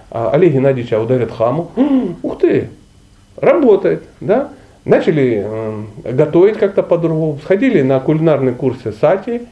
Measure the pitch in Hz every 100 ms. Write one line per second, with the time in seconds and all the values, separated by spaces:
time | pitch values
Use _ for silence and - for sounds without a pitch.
0 | - - 117 147 180 135 135 131 117 107
1 | 113 127 113 - 113 143 170 - 285 269
2 | 208 165 - - 349 180 - - - _
3 | _ _ _ - 208 330 269 190 - -
4 | - - 127 226 285 - - - - 240
5 | - 156 131 110 98 110 110 107 107 -
6 | 160 127 147 156 190 214 196 202 185 170
7 | 165 160 160 139 - 202 269 208 131 135
8 | 135 156 160 143 131 120 135 120 - 101
9 | 151 196 220 240 240